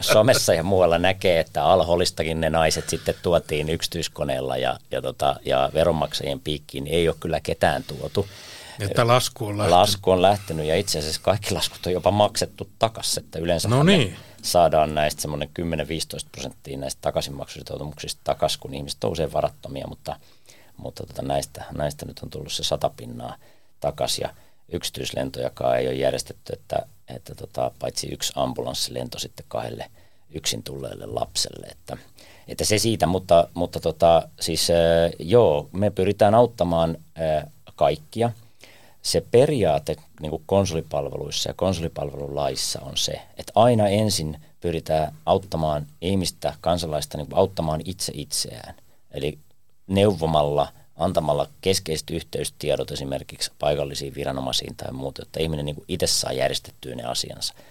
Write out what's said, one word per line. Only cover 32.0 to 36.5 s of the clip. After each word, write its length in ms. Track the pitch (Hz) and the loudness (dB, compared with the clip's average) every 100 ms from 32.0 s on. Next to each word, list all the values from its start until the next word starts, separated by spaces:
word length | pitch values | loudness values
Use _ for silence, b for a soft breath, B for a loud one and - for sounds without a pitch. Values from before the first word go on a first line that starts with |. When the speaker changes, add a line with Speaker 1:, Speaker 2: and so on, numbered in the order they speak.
| - - b b b | -16 -20 b b b
Speaker 1:
että 180 | - - | -4 2
se 120 | 107 | 2
siitä, 300 | 113 107 82 | 2 0 0
mutta, 400 | 92 92 85 85 | 0 6 6 6
mutta 260 | 85 87 80 | 0 -4 -2
tota, 500 | 85 78 85 82 - - | -4 2 6 6 2 -4
siis, 300 | - 80 - | -4 0 2
äh, 420 | 85 82 85 85 - | 4 6 4 2 0
joo, 500 | 82 117 101 73 76 | 4 6 6 4 0
me 180 | 92 104 | -2 0
pyritään 460 | 101 95 101 104 113 | 2 0 4 6 6
auttamaan, 600 | 120 | 4